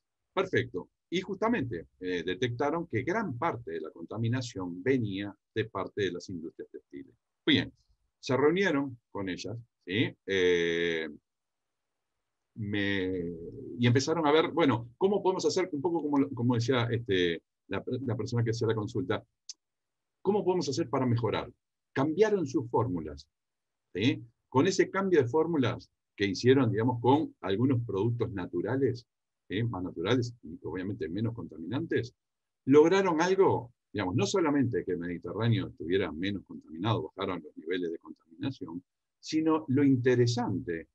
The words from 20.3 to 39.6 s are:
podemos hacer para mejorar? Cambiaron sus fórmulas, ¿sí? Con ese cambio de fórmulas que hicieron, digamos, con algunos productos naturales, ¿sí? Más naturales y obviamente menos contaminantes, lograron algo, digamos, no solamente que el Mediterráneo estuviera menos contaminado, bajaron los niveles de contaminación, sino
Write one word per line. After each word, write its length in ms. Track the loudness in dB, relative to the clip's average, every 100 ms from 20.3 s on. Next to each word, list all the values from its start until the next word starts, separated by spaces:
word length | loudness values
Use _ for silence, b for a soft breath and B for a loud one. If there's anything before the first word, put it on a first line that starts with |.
| 2 2
podemos 240 | 0 0
hacer 200 | -2 -2
para 160 | 0 2
mejorar? 460 | 2 0 -2 -4 -12 _ _ _
Cambiaron 540 | -2 2 4 4 2 0
sus 220 | -2 0
fórmulas, 580 | 0 0 -2 -6 -12 -18 _ _ _ _ _ _
¿sí? 300 | -2 0 0 -6 _ _
Con 180 | 2 2
ese 240 | 2 0
cambio 320 | 0 2 4
de 60 | 4
fórmulas 640 | 2 2 0 0 -2 -12 _ _ -2
que 100 | -2
hicieron, 460 | 2 6 6 4
digamos, 300 | 2 0 2
con 340 | 4 4 2 -4
algunos 400 | -2 2 2 2 0
productos 460 | 0 0 0 -4
naturales, 720 | -6 -6 -4 -2 0 0 -2 -10 _ _ _ -6
¿sí? 120 | -2
Más 200 | -2 -4
naturales 500 | -6 -4 0 0 -2 -8
y 160 | -16 -12
obviamente 460 | -8 -6 -6 -6 -6
menos 240 | -4 -4
contaminantes, 800 | -6 -10 -12 -8 -6 -2 -4 -4 _ _ _ _ _
lograron 580 | 6 8 8 6 4 2
algo, 520 | 2 4 4 2 -4 _ _
digamos, 240 | -4 0 0
no 100 | 2
solamente 600 | 2 2 2 2 0 -2
que 60 |
el 80 | -4
Mediterráneo 680 | -4 -6 -6 -2 0 2 -2
estuviera 460 | -8 -2 0 0
menos 300 | -2 -4 -6 -10
contaminado, 640 | -18 -14 -4 -2 -2 -4
bajaron 300 | -6 -6 -6
los 140 | -10 -12
niveles 340 | -6 -4 -4
de 60 | -8
contaminación, 840 | -14 -20 _ -10 -8 -8 -12 -12 -16 _ _ _
sino 460 | -6 0 2 0